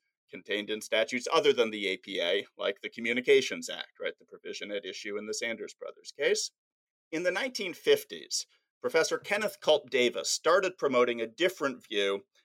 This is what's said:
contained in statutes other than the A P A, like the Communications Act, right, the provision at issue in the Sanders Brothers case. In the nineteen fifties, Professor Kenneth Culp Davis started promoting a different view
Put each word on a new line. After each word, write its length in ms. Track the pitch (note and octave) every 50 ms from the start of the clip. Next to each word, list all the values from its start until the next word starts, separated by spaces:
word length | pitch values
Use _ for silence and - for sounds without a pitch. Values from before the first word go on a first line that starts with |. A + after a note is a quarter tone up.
| _ _ _ _ _ _
contained 400 | - F2+ F2 - G2 G#2 G#2+ G#2
in 100 | G#2+ G#2+
statutes 480 | - - - A2 A2+ - B2+ B2 - -
other 200 | - D#3+ D3 D3
than 180 | C3+ A#2+ A#2 A2+
the 160 | G#2+ G#2 G2+ F#2
A 80 | F#2+
P 240 | F#2 - G2+ F#2+ F2+
A, 260 | E2+ F2 F#2+ G2+ - - _ -
like 220 | - G2 G2+ _
the 60 | - G#2
Communications 800 | - A2+ A#2 A#2 A#2 B2+ B2 - C#3 C3+ B2+ - G2 E2 E2 -
Act, 300 | E2+ E2+ - - _ -
right, 140 | G2 E2+ - _
the 60 | E2
provision 480 | _ G2 F2+ - F2+ G2 - G#2 G2+
at 120 | G#2 G2+ -
issue 320 | F#2+ F#2+ - - G#2+ G2+
in 100 | G#2 G#2+
the 80 | G#2+ G#2+
Sanders 400 | - A#2+ A#2 A2+ G2 - - -
Brothers 380 | - - - - _ - - - -
case. 320 | C#3+ E3+ G#3 G#3+ - - _ _ _ _ _ _ _ _ _ _ _ _
In 100 | D#3+ D#3
the 80 | F3 F3+
nineteen 420 | F3+ G3 C4 C4 B3+ - G3+ F3+ D3+
fifties, 720 | - - D#3 C#3 C#3 - - F#2+ D#2+ - - - - - _ _ _ _ _ _ _
Professor 380 | - B2 C3+ D#3+ D#3+ - E3+ D#3
Kenneth 400 | - - G3+ G#3 A3 F#3+ - -
Culp 300 | - - D3+ D3 C#3 B2+
Davis 400 | - B2+ B2 A#2 G2 F#2+ - -
started 480 | - - - B2+ E3+ G3 F#3 F3+ F3+ -
promoting 420 | E3 C#3+ B2+ B2 B2 A#2+ A#2+ A#2
a 60 | A2+
different 580 | A2+ A2+ - E3+ F#3 F#3 - D3+ C#3 B2+ B2 -
view 360 | - G#2+ G2+ G2+ G2 G2 G2+ - _ _ _